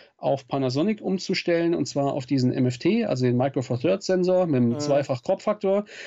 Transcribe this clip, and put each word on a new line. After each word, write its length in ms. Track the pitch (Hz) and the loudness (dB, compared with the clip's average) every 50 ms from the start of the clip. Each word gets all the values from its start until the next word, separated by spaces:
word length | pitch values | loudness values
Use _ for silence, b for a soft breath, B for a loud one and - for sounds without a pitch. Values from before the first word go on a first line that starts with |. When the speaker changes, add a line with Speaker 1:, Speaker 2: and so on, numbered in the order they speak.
| B B B | B B B
Speaker 1:
auf 320 | - - 143 139 131 - - | -6 -2 -2 -2 -2 -2 -4
Panasonic 520 | 139 139 - 160 127 139 170 214 220 214 | -4 -2 0 0 0 0 0 0 0 -2
umzustellen, 760 | - 208 190 185 - - 190 - - - 170 165 170 170 170 | -2 -4 -2 -2 -2 -2 -4 -2 0 0 2 2 2 2 0
und 100 | 165 143 | 0 -2
zwar 260 | - - 143 139 139 - | -2 -2 -2 -2 0 -2
auf 140 | 143 127 | -4 -4
diesen 260 | - 143 135 123 127 - | -2 0 2 2 2 2
M 140 | - 127 | 2 0
F 120 | 127 123 - | 0 0 0
T, 260 | - 165 214 233 226 | 0 0 2 2 0
also 200 | - - 127 127 | 0 0 0 2
den 120 | 123 120 | 2 2
Micro 260 | 120 127 139 - 143 123 | 2 0 0 0 -2 -4
Four 160 | - 127 120 | -2 -4 -2
Thirds 280 | - 165 190 196 - | 0 0 0 0 0
Sensor 400 | - 185 185 180 180 185 180 185 | 0 0 2 2 2 2 2 2
mit 100 | 165 143 | 2 2
einem 140 | 127 120 117 | 2 2 2
Speaker 2:
Mhm. 100 | 117 147 | 0 0
Speaker 1:
Zweifach-Crop-Faktor. 1040 | 147 147 139 143 135 - 135 127 - - 190 196 - 214 208 208 - 190 196 202 208 B B B B | 0 2 2 2 2 0 -4 -6 -2 -2 -2 -2 0 -4 -4 -2 0 0 0 0 0 B B B B